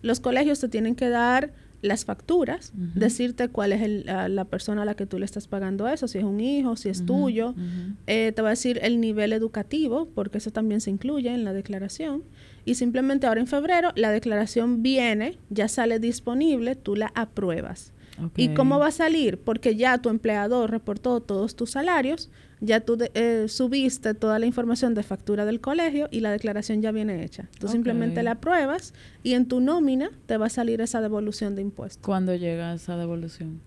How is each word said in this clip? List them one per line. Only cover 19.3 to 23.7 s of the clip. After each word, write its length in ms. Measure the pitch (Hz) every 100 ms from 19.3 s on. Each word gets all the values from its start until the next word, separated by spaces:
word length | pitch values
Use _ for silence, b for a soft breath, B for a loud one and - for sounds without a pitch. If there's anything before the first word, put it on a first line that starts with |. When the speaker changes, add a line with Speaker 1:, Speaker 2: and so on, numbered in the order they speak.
| 185
Speaker 1:
Porque 380 | - 220 254 214
ya 200 | 254 247
tu 140 | 240
empleador 600 | 220 226 208 202 247 220
reportó 500 | 220 - 208 254 240
todos 340 | 233 196 214 -
tus 140 | 233
salarios, 580 | 269 330 339 262 330 - B B B
ya 200 | 214 220
tú 180 | 226 233
de-, 120 | 233
eh, 320 | 214 233 226 214
subiste 640 | - 254